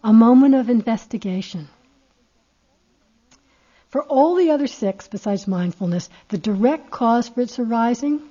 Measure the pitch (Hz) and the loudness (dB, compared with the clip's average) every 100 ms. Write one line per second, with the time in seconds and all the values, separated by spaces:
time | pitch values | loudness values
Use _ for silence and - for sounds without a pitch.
0 | 214 220 226 254 277 269 233 240 208 226 | 6 6 8 6 6 4 2 -2 -2 -6
1 | - 226 202 185 - 175 147 _ _ _ | -6 -10 -8 -8 -8 -14 -16 _ _ _
2 | _ _ _ _ _ _ _ _ _ _ | _ _ _ _ _ _ _ _ _ _
3 | 214 _ _ _ _ _ _ _ _ 269 | _ _ _ _ _ _ _ _ _ -8
4 | 294 269 302 359 339 302 277 - 202 196 | -2 2 2 4 2 0 -2 -4 -6 -6
5 | - 202 214 202 202 185 180 - 180 175 | -12 -10 -6 -6 -4 -4 -4 -4 -4 -4
6 | - - _ 202 220 196 233 311 294 - | -8 -20 _ -8 -4 0 0 -2 -8 -4
7 | 233 233 233 247 247 - 233 233 233 240 | 0 0 -2 -6 -8 -6 -4 -2 -2 -2
8 | 285 294 - | -4 -6 -8